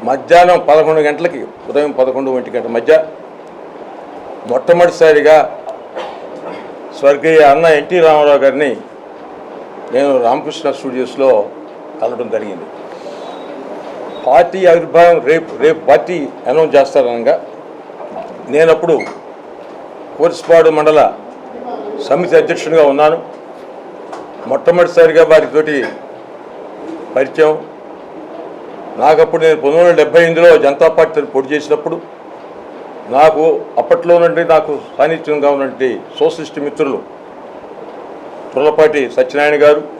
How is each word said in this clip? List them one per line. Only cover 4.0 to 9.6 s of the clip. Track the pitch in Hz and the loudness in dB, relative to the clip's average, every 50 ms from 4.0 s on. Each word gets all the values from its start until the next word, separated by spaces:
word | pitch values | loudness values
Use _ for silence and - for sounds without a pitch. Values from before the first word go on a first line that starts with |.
| - - - - - - - - - - | -20 -20 -20 -20 -18 -18 -20 -18 -10 -4
మొట్టమొదటిసారిగా | 120 135 - - 170 170 175 170 - - 165 160 151 147 139 147 156 156 139 - - - - - - - - - - - - - - - - - - - - - - - - - - - - - - - | -4 -4 2 2 4 4 4 2 2 4 4 4 4 4 6 6 6 6 4 0 -6 -14 -14 -16 -16 -16 -16 -16 -14 -14 -14 -14 -16 -16 -18 -16 -16 -16 -16 -16 -16 -16 -16 -18 -18 -18 -18 -18 -12 0
స్వర్గీయ | 143 139 143 143 - 160 160 160 151 143 139 | 2 2 2 2 2 2 4 6 6 6 6
అన్న | 156 170 165 156 147 | 4 4 2 2 2
ఎన్టీ | 143 147 175 180 165 | 0 -2 0 2 4
రామారావు | 160 156 151 147 147 143 135 131 | 4 4 4 4 4 2 4 2
గారిని | 139 123 139 151 135 113 104 - - - - - - - - - - - - - - - - | 0 0 0 -4 -4 -4 -8 -12 -18 -20 -20 -20 -20 -20 -20 -20 -20 -20 -20 -20 -18 -18 -18